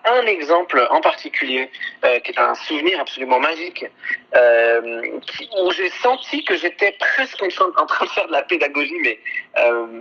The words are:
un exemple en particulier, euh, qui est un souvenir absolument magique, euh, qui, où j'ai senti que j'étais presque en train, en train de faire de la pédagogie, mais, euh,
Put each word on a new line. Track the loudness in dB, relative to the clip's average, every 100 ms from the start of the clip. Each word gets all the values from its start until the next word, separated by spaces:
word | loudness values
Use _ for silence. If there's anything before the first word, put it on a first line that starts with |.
| 2
un | 2 2
exemple | 0 2 2 2 2 4
en | 4
particulier, | 2 0 -4 -4 -2 -2 -4 -8 -14 -2 2
euh, | 2
qui | 0
est | 0
un | 0
souvenir | 0 -6 -2 0 -2
absolument | -4 -8 0 2
magique, | 2 -2 -8 -10 -14 -12 -8 -8 _ 4
euh, | 6 6 4 2 0 -6 -8 -8
qui, | -12 -14 -6 -2
où | 0
j'ai | 0 -4
senti | 0 0 0 -2 -6 -2
que | -2
j'étais | -2 0 -2 0
presque | 0 0 -2 -4
en | -4
train, | 0 0 2
en | 0
train | 0 -2
de |
faire | -2 -2
de |
la | -2
pédagogie, | 0 0 0 -2 -4 -2
mais, | -2 -4 -8 -10 -4 2
euh, | 2 2 -4 -10